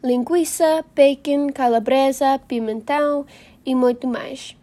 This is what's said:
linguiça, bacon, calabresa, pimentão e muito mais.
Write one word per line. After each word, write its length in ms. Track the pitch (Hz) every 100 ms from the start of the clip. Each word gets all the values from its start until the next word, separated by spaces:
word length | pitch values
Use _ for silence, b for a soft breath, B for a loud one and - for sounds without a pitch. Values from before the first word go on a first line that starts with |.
linguiça, 800 | 254 247 247 349 320 - 330 320 311 -
bacon, 560 | 277 277 - 285 285
calabresa, 880 | 277 254 226 220 269 269 269 269 269 -
pimentão 760 | 240 220 220 220 294 294 294 285 B B B
e 100 | -
muito 340 | 254 254 247 254
mais. 480 | 233 - 269 - -